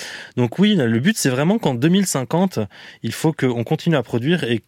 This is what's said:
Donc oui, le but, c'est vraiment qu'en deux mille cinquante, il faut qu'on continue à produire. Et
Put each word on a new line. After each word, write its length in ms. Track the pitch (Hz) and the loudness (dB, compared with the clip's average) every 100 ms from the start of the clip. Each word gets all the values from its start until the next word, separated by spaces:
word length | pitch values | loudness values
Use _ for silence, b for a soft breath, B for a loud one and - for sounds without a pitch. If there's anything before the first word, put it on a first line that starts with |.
| B B B - | B B B -2
Donc 200 | 120 143 | -2 2
oui, 180 | 208 196 | 2 4
le 240 | 117 117 | 2 2
but, 160 | 165 226 | 0 0
c'est 120 | 143 | 0
vraiment 280 | 127 156 226 | 0 2 2
qu'en 140 | 156 120 | 0 0
deux 140 | 156 | 2
mille 160 | 190 190 | 2 0
cinquante, 520 | 139 123 165 185 - 104 B B B | -2 -2 0 0 0 -6 B B B
il 80 | 110 | -10
faut 220 | - 156 | -2 -2
qu'on 320 | - 127 120 113 | 0 0 -2 -2
continue 320 | 160 170 151 | -2 0 0
à 60 | |
produire. 420 | - 120 135 180 117 | 0 -2 0 -2 0
Et 160 | 117 | -4